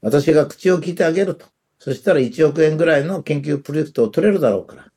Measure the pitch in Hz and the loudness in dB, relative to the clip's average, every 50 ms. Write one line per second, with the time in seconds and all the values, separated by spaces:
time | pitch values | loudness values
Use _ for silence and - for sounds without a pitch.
0 | - 110 110 147 143 - 156 151 147 143 - _ - 180 185 175 - 175 175 175 | -4 0 0 0 2 4 4 2 2 0 -4 _ -2 0 0 0 -2 -6 -4 -2
1 | 185 165 165 185 196 190 165 - - _ _ _ _ _ _ _ _ - 131 - | -2 0 0 0 -2 -4 -4 -10 -12 _ _ _ _ _ _ _ _ -8 -8 -4
2 | - - - 143 131 120 120 - 156 151 143 160 160 156 156 156 170 165 160 143 | 0 0 2 2 2 -2 0 0 0 0 2 2 2 2 2 0 0 2 2 2
3 | 139 160 190 175 147 - 151 143 139 147 147 143 143 - 143 156 151 - - - | 0 -2 -6 -8 -4 -4 -4 -4 -2 -4 -6 -6 -6 -6 -4 -4 -4 -4 -2 -2
4 | 117 107 - - 170 214 202 190 151 120 101 95 87 - - - - _ _ | -2 0 0 0 2 2 2 2 2 0 0 0 -4 -8 -20 -20 -20 _ _